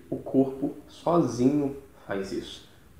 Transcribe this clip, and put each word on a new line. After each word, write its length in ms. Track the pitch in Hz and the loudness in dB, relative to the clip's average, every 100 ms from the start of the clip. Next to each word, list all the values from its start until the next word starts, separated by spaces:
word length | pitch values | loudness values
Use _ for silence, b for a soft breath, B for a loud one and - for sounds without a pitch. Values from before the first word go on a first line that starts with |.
| - | -8
o 60 | 127 | -8
corpo 580 | - 131 131 - 147 - - | 0 2 2 0 -6 -6 -16
sozinho 880 | - 156 175 131 113 127 147 139 - - - - | -6 2 2 2 2 2 4 0 -4 -14 -20 -8
faz 240 | 98 98 | -6 -4
isso. 360 | - - - - b b - | -6 -8 -14 -20 b b -20